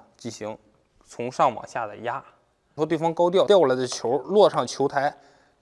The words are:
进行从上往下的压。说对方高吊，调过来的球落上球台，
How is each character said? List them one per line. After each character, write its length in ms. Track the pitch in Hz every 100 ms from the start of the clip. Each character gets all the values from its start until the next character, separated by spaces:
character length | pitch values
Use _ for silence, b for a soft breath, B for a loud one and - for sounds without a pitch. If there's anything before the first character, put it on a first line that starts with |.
| - _
进 140 | 120
行 260 | - 107 110 _ _ _ _
从 260 | _ - 120
上 240 | 127 147
往 120 | 110 -
下 200 | 127 110
的 80 | 104
压。 240 | 113 135 - _ _ _ _
说 120 | - 160
对 100 | 165
方 160 | 165
高 160 | 160 175
吊， 160 | 185
调 140 | 131 202
过 80 | 147
来 80 |
的 120 | 127 127
球 300 | - 113 135
落 300 | 127 202 175
上 180 | 151 127
球 220 | - 139
台， 260 | 143 143 b b b b b